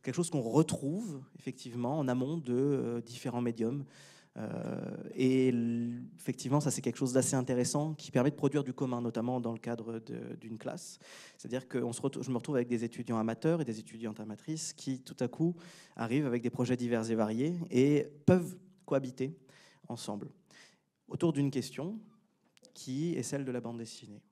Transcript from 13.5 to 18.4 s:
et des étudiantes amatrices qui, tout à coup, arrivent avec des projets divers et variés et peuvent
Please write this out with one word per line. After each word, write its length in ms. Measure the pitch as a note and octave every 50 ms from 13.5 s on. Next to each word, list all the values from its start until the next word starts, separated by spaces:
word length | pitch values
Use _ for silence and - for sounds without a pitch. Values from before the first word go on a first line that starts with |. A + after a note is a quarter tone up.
| E3 E3+
et 60 | D3
des 140 | A2+ A2+ A2
étudiantes 400 | G#2+ - - A2+ A#2 A2 G#2 -
amatrices 500 | G#2+ G#2+ G#2 G#2 - - D#3 D#3+ - -
qui, 300 | - - - C#3+ C3 C3
tout 160 | - - - -
à 80 | B2+
coup, 280 | A#2+ - - D#3+ E3+ F3 E3+ - - - - - - _
arrivent 300 | - A#2 A2+ A#2+ D3 D3+
avec 160 | C3 A#2 B2
des 80 | A#2 A#2+
projets 280 | - - B2 A#2 B2+
divers 340 | A#2+ B2 A#2+ A#2+ A2+ A2 A2+
et 40 | A#2
variés 440 | A2 A2 G#2+ A2 A2+ C3 D#3+ F3+ F3 E3 -
et 380 | - B2 C3 C#3+ D3 C#3+ - - - - -
peuvent 300 | - F3+ F#3